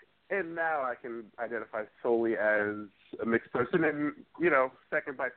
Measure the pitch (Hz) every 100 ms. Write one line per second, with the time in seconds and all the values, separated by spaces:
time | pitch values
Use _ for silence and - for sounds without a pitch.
0 | _ _ - 196 170 165 165 156 127 120
1 | 127 117 107 - 117 117 110 113 107 _
2 | 127 117 113 107 107 107 104 104 104 -
3 | _ - 110 113 - 131 - 180 156 147
4 | 147 143 - - 170 143 131 - _ 156
5 | 147 135 131